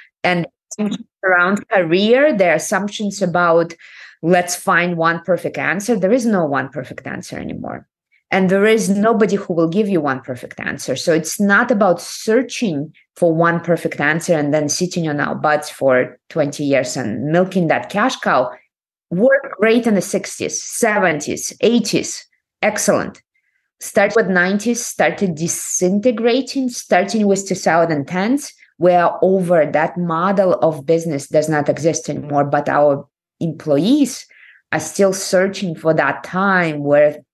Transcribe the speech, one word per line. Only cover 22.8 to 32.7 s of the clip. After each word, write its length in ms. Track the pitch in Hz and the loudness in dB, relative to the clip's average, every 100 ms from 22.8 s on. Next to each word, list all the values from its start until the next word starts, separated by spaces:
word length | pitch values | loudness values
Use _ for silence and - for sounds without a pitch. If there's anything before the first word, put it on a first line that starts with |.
| - 139 76 - _ _ _ _ _ _ | 0 0 -2 -10 _ _ _ _ _ _
Start 340 | - - 147 226 | -6 0 2 2
with 120 | 190 | 2
nineties, 560 | 180 180 202 226 226 | 2 2 0 -2 -4
started 520 | - - 160 - 196 151 | -4 -2 -2 0 -4 -2
disintegrating, 1300 | 165 - - - 180 202 254 220 233 254 262 277 254 | -4 -6 -4 0 0 2 0 0 0 0 -2 -4 -4
starting 600 | 240 - 185 196 220 202 | -6 -2 0 0 0 2
with 180 | 190 - | 0 -2
two 80 | |
thousand 520 | 180 190 165 165 151 139 | -4 0 2 2 0 -4
tens, 440 | 180 208 285 - - _ - | -2 0 -2 -4 -18 _ 0
where 300 | 175 175 170 - | 4 4 2 2
over 360 | 180 190 175 175 147 147 | 2 2 2 2 2 2
that 180 | 165 180 | 0 -2
model 580 | 175 165 185 196 185 | -4 0 0 2 2
of 300 | - 165 151 | 2 2 0
business 440 | 135 165 165 139 - | 0 0 0 -6 -2
does 200 | 156 143 | 0 2
not 200 | 156 147 | 0 0
exist 420 | 139 160 151 - | 0 0 -2 -4
anymore, 340 | 139 143 143 | -8 -4 -2
but 240 | 143 147 | 0 0
our 380 | 147 | 0